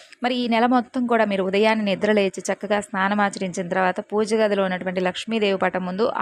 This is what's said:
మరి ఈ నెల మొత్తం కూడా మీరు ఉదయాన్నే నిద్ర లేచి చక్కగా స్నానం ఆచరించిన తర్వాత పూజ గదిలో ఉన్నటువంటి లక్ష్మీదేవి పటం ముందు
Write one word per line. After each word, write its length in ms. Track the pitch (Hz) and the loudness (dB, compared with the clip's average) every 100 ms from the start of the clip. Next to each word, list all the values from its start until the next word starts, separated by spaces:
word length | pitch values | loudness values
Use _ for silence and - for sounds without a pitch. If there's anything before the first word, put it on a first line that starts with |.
| - - | -20 -8
మరి 140 | 247 | -4
ఈ 100 | 247 240 | -2 0
నెల 180 | 226 240 | 2 4
మొత్తం 360 | 254 240 262 240 | 2 0 -4 0
కూడా 180 | 233 | 2
మీరు 180 | 214 196 | 2 0
ఉదయాన్నే 400 | 185 196 220 220 | 0 2 2 2
నిద్ర 280 | 202 180 208 | 0 0 2
లేచి 300 | 214 196 190 | 2 2 -2
చక్కగా 360 | - 190 202 208 | -6 -4 -2 -2
స్నానం 400 | 202 196 196 208 | -2 -2 0 2
ఆచరించిన 460 | 202 202 190 175 175 | 0 -2 -6 -6 -4
తర్వాత 320 | 185 185 185 | 0 0 0
పూజ 340 | - 208 208 | -2 -2 0
గదిలో 280 | 220 214 202 | 2 2 2
ఉన్నటువంటి 360 | 190 180 185 180 | 0 -2 -4 -2
లక్ష్మీదేవి 580 | 180 - - 226 208 190 | -2 -4 -4 0 0 2
పటం 260 | 185 180 | 0 -2
ముందు 220 | 185 185 226 - | -4 -2 -2 0